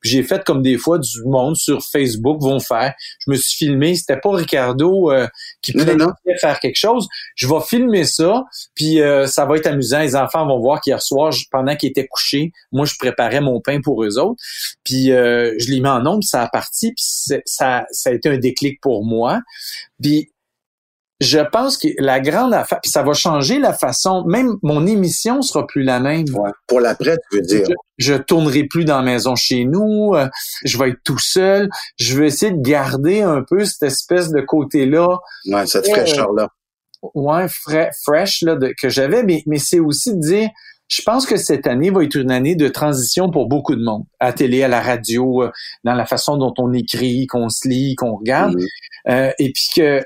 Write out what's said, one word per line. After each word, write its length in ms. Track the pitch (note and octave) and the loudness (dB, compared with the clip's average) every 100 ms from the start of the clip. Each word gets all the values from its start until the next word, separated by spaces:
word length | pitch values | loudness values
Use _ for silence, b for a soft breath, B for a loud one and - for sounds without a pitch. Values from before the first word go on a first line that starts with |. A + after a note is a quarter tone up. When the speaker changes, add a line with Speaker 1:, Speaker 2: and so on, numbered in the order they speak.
Speaker 1:
Puis 100 | A2+ | 0
j'ai 120 | C3 | 0
fait 200 | B2 - | 0 -2
comme 180 | - C#3+ | 0 0
des 160 | C3 B2 | 2 0
fois 200 | - E3+ | 0 0
du 100 | C3 A2+ A#2 | -2 -6 -2
monde 300 | C3+ B2+ D#3+ | 0 0 -2
sur 240 | - C#3+ | -2 -2
Facebook 560 | - D3 C3+ A2 A#2+ D#3 | -2 -2 0 0 -2 0
vont 180 | C3+ C3+ | 0 -2
faire. 360 | - A#2 B2+ - B B | -2 -2 -2 -6 B B
Je 80 | - | -4
me 60 | C#3 | -2
suis 180 | - - D#3 | -2 -2 0
filmé. 300 | C#3 D3+ F3 | 2 0 0
C'était 200 | - C3 | -2 -2
pas 160 | G3+ | 0
Ricardo, 760 | G3 E3 D3+ B2 B2+ E3 F#3+ F3 | -2 0 0 0 2 2 4 4
euh, 140 | C3+ A#2+ B B B | 2 0 B B B
qui 160 | - - | -4 0
Speaker 2:
Non, 80 | |
non, 60 | D#3 | 2
non. 40 | D#3 E3 F#3 | 4 2 0
Speaker 1:
planifiait 140 | - F3 | -4 0
faire 180 | D#3+ C#3+ | 0 0
quelque 200 | C3 - | -2 -2
chose. 280 | G3+ A#3+ G3+ B B | 0 0 -2 B B
Je 120 | - B2+ | -6 0
vais 140 | D#3 | 0
filmer 440 | D#3+ A#3+ B3+ G#3 | 0 0 2 2
ça, 400 | D3 - E3 A3+ C4 B B | 0 2 2 2 -2 B B
puis, 280 | - D#3 D#3+ | -6 2 4
euh, 240 | D3 C#3+ C3+ | 4 4 2
ça 180 | - | 0
va 140 | C#3+ D3+ | 2 2
être 80 | D#3+ | 2
amusant. 320 | D3 B2 C#3+ | 0 0 0
Les 160 | D3+ C3+ | 2 0
enfants 300 | B2+ D#3+ D#3 | 0 0 0
vont 120 | C3 | 2
voir 220 | A#2 D3 | 2 0
qu'hier 220 | - A#2+ | 0 -2
soir, 300 | - C#3 D#3 | 0 0 0
je, 120 | D#3 - | 0 -4
pendant 260 | C3 C3 D3 | -4 -2 -2
qu'ils 140 | C#3+ | -2
étaient 160 | C3+ C3 | -2 -4
couchés, 420 | - - C#3 D#3+ b b | -4 -2 -2 -4 b b
moi, 140 | C3 D3 | -2 -2
je 80 | - | -2
préparais 440 | B2+ A#2 A#2+ B2+ | -4 0 0 2
mon 180 | C#3+ A#2+ | 0 -2
pain 200 | - C#3+ | -2 -2
pour 180 | D3 A#2+ | -2 0
eux 140 | A2 G#2 | 0 0
autres. 240 | F3 A#3+ B B B B | -2 -2 B B B B
Puis, 280 | - C3 C3 | -6 0 4
euh, 400 | B2+ A#2+ A#2+ A#2+ A2 | 4 4 2 0 -2
je 120 | A#2+ | -2
l'ai 100 | C3+ | 0
mis 60 | C3 | 2
en 160 | C3 C3 | 2 2
ondes, 180 | G#3 | 0
ça 160 | G3+ C3+ | 0 -2
a 40 | A#2 | -2
parti, 440 | A2+ - - A3+ | -4 -6 -4 -4
puis 120 | A#3 - | -4 -6
c'est, 360 | - - C#3 | -6 -4 -4
ça, 400 | - - C3+ B2 A2+ | -4 -4 -2 -2 -4
ça 180 | - - | -6 -2
a 60 | |
été 160 | A#2+ D3 | 0 0
un 80 | C3+ | 0
déclic 420 | B2 A#2+ C#3+ C3+ | 0 -2 -4 -2
pour 240 | C#3 A2+ | -2 -2
moi. 360 | A2 A2+ A#2 G3 A#3+ B B B B _ | -2 -2 0 -2 -6 B B B B _
Puis, 300 | C#3+ D3+ D3+ _ _ _ _ _ _ _ _ _ | 0 0 -2 _ _ _ _ _ _ _ _ _
je 200 | C3+ D#3 | 0 2
pense 360 | D3 A3 C4+ C4 | 2 0 0 0
que 100 | D#3 - | -2 0
la 220 | C3+ C3 | 0 2
grande 340 | C3+ E3+ B3+ | 2 0 2
affaire, 240 | G3+ - E3+ | 0 0 -4
puis 120 | - | -2
ça 100 | D#3 | 0
va 100 | C#3 | 0
changer 460 | D3 F3+ D3+ C3+ C4 | 0 0 0 0 2
la 140 | B3 | 0
façon, 500 | E3 C#3 - F#3 F#3 E3+ | 0 -2 0 0 0 0
même 260 | G3+ C4 G3+ | 0 0 0
mon 240 | D3+ D3+ E3+ | 0 2 2
émission 560 | A3 F3+ - A3 C4 | 2 2 0 -2 0
sera 240 | C4 D#3 C#3 | 0 -2 -2
plus 160 | - | -2
la 160 | C3 B2 | 0 0
même. 260 | C3+ D#3+ D3+ | 0 0 -2
Speaker 2:
Ouais. 180 | B2+ G2+ G2+ _ | -2 -4 -6 _
Pour 100 | B2 | 2
l'après, 380 | A#2+ A2 C3 E3 - | 2 0 0 -2 0
tu 100 | G#2 | -2
veux 40 | |
dire. 240 | F2 G#2 G2 F3 - _ | 2 2 2 -2 -4 _
Speaker 1:
Je, 160 | C3 | 0
je 20 | |
tournerai 480 | C#3 C#3 E3+ D#3 C3+ D3 | 0 2 2 4 2 0
plus 140 | E3 | 0
dans 140 | E3 C#3 | 2 2
la 40 | |
maison 320 | B2+ B2 C3 | 2 0 0
chez 300 | B2 - C3 | 0 0 0
nous, 480 | B2 E3+ G#3+ G#3+ G#3 | 0 0 0 0 2
euh, 140 | F3 C3+ B B B | 2 0 B B B
je 140 | - A#2 | -6 -2
vais 120 | C3+ | -2
être 100 | A#2+ | -2
tout 140 | - C3+ | -4 -2
seul. 500 | - F#3 F#3+ G3 G3+ B B - | 0 2 4 2 0 B B -6
Je 180 | A#2 C3 | -2 2
vais 120 | D3+ | 2
essayer 240 | C#3 G#3+ | 2 0
de 100 | F3+ | 0
garder 600 | B2+ D3 C3+ C3+ C#3+ G3+ | 2 0 0 -2 0 2
un 200 | G3+ C#3+ | 2 0
peu 220 | C3 F#3 | 0 0
cette 180 | G#3 - | 0 -2
espèce 480 | C#3+ C3+ - F3+ E3+ | -2 -2 0 0 2
de 100 | D3+ | -2
côté-là. 800 | C3+ D#3 C#3 D#3 C3 D#3 F3 F3+ B B F#2+ | 0 0 2 2 2 4 2 0 B B -4
Speaker 2:
Ouais, 200 | G2 F#2 | -2 0
cette 220 | - C#3 | 0 2
Speaker 1:
Euh, 40 | |
Speaker 2:
fraîcheur-là. 580 | G#3 A2 D3 G#2 G#2 G#2+ _ _ _ _ _ D3 | 2 2 0 0 0 -2 _ _ _ _ _ -10
Speaker 1:
ouais, 320 | - C#3 D#3+ F#3 | -4 0 0 0
fra-, 420 | - - D#3 D#3+ - | -6 -4 0 0 -2
fresh, 380 | - D3+ G3 - | 0 2 2 0
là, 120 | E3 | 0
de, 180 | D#3+ C3 B2 | 0 -2 -2
que 80 | C3+ | -2
j'avais, 360 | A#2+ C3+ G#3+ | 0 2 2
mais, 180 | A3 D#3+ D3+ | 2 0 0
mais 120 | D3+ | -2
c'est 220 | C#3+ F3+ | 0 2
aussi 340 | D#3+ D3 - | 2 0 -2
de 60 | G3 | -2
dire, 280 | D3+ G3 A3 B B B _ | 0 0 0 B B B _
je 160 | - | -4
pense 240 | - A#3+ C4 | 0 0 2
que 100 | G#3 | 0
cette 300 | - D3 - | 2 0 0
année 240 | B2 E3+ | 2 2
va 140 | F#3+ | 2
être 100 | D3+ | 2
une 160 | C#3+ C3 | 0 0
année 240 | B2+ C3+ | 0 0
de 140 | F3 C#3+ | 2 0
transition 600 | - D3+ C#3 A#2+ - F#3 | 0 -2 0 0 0 2
pour 200 | D3 A2+ | 0 0
beaucoup 260 | C#3+ - | 0 0
de 80 | C3 | -2
monde, 220 | A#2 G#2+ - _ | -2 -4 -8 _
à 120 | B2+ | -2
télé, 300 | A#2+ C3+ B2 | 0 2 2
à 60 | C3+ | 2
la 120 | B2 | 2
radio, 640 | A#2 B2 A2+ A#2 C3 B2+ | 0 -4 -2 0 0 0
euh, 80 | A#2+ B B B | -2 B B B
dans 120 | A#2+ | -2
la 120 | B2 A#2 | -2 0
façon 300 | A#2+ - C#3+ | -2 -2 0
dont 180 | C3 A#2 | -2 0
on 140 | B2 | 0
écrit, 540 | B2 A#2 A#2+ B2 B2 C3 | 0 -2 -2 0 0 -2
qu'on 220 | B2 A#2 | -2 -2
se 180 | A2+ C3+ | -2 -2
lit, 300 | B2+ C3+ C3 | 0 0 -2
qu'on 180 | B2 | -4
regarde. 400 | G#2+ A2 C3+ G3 | -4 -2 0 2
Speaker 2:
Mhm. 120 | F3 F2+ B B B - | 0 -4 B B B -2
Speaker 1:
Euh, 240 | B2+ C3+ - | 0 0 0
et 100 | C3+ | -2
puis 140 | - - | 0 -2
que 260 | - D3+ C#3 | 2 2 2